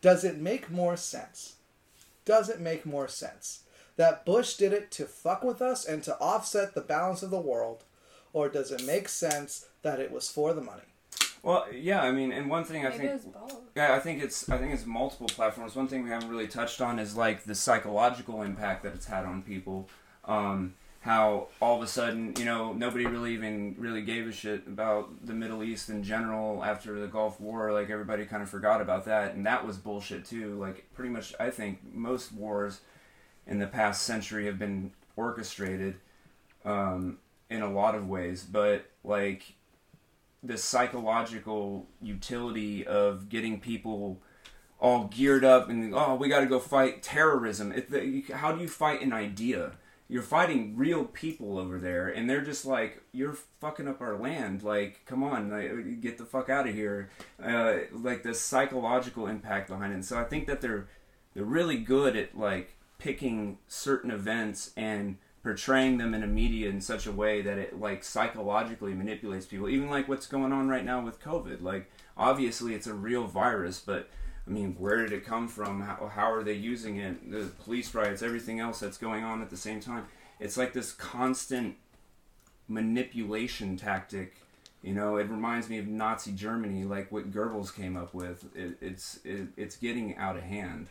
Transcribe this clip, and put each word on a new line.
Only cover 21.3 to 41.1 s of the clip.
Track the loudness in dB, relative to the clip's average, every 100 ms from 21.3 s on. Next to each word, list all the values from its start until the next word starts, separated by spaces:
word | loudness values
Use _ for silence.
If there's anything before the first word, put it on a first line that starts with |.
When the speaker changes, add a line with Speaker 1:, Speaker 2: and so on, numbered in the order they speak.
| 4 -2 0
Speaker 2:
all | 4 4
of |
a | 2
sudden, | 0 0 0 -4 -2
you | 0
know, | 0 -2
nobody | -2 -2 0 0
really | 0 -2 -2
even | -4 -4 -4 -6
really | -4 -4
gave | -2 -4 -4
a |
shit | -6 -4 -4 -6
about | -2 2 2 0 -10
the | -8 -6
Middle | -4 -4
East | -4 -6 -6
in | -6
general | -2 -2 -2 -2 -2 -2
after | -2 -2 -4 -6
the | -4
Gulf | 0 0 -2
War. | -8 -2 2
Like, | 2 2
everybody | -2 -2 -2 -2
kinda | -6 -6
forgot | 0 4 4
about | 4 0 2
that, | 2 2 0
and | 2
that | 2 0
was | -8
bullshit | -6 -8 -6 -10 -8
too. | -8 -6 -6
Like, | -8 -8 -14 -10
pretty | -6
much, | -6 -8 -4
I | -4
think | -2 -6 -6 -10
most | -6 -2 -2 -4
wars | -8 -4 -2 -2 -6 -18 -20 -20 -20 -20 -20 -4
in | -2
the | -2
past | 2 2 2
century | -2 -2 -2 -2 -2
have | -2
been | -2 -2 -6 -10 _ -4
orchestrated, | -4 -4 -8 -6 -4 -2 -4 -6 _ _ -20 _ _ _ -4
um, | 0 0 0 -2 -6 _ _ _
in | -4
a | 0
lot | 4 4
of | 4 0
ways, | -2 -2 -4
but, | -2 4 6 6 2 _
like, | 0 2 2 -2 -10 -20 _ _ _ -20 _ _ _ _
the | -8 -4
psychological | 2 4 2 2 2